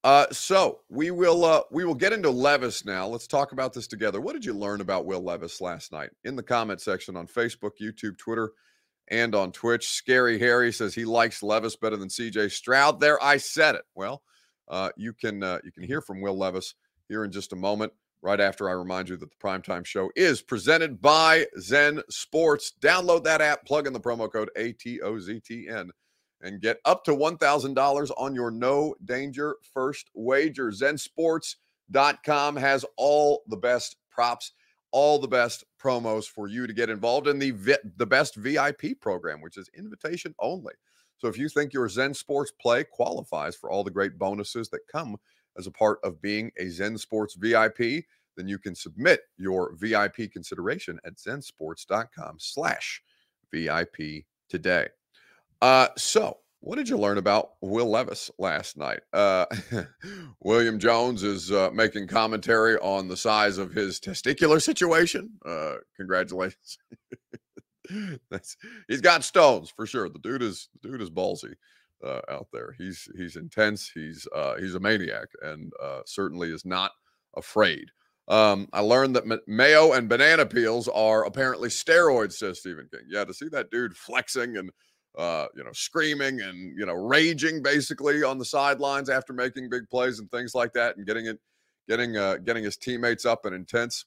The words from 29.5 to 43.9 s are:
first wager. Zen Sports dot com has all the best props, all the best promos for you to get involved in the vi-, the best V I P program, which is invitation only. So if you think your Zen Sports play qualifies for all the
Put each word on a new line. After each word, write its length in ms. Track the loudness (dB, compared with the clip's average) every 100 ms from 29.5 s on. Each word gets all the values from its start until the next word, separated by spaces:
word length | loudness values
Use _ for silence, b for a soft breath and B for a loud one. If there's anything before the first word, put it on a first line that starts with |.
| -8 _
first 380 | -4 -4 -6 -14
wager. 560 | -8 2 2 2 -2 -6
Zen 280 | 0 0 0
Sports 580 | -8 0 0 0 -4 -14 _ _ _
dot 320 | 4 4 2
com 320 | 0 2 2 2
has 280 | 2 2 0 0
all 480 | 4 6 6 2 -2
the 100 | -2
best 400 | 0 0 -2 -14 _
props, 420 | 0 0 0 -8 _ _ _ _
all 280 | 4 6 4
the 100 | 2
best 360 | 2 2 -2 -16 _
promos 460 | -2 0 0 -4 -4
for 220 | -12 -10
you 180 | -8 -6
to 80 |
get 160 | -2 -2
involved 380 | 0 0 2 0
in 100 | 0
the 140 | -2
vi-, 240 | -2 2 2 0 -4
the 100 | 2
best 280 | 4 2
V 240 | -2 -2 0
I 140 | 0
P 220 | -2 -8
program, 460 | -6 -4 -4 -6 -10
which 160 | -14 -18
is 140 | -20 -18
invitation 560 | -18 -12 -10 -10 -12 -6
only. 340 | -6 -6 -12 -20 _ _ _ _
So 80 | -6
if 80 | -4
you 120 | -2
think 240 | -2 -2
your 160 | -2 -2
Zen 260 | -2 -4
Sports 380 | -4 -4 -4 -4 _
play 240 | 2 2
qualifies 680 | 0 -2 -2 -2 -6 -6 -6
for 160 | -8 -6
all 140 | -4
the 60 | -4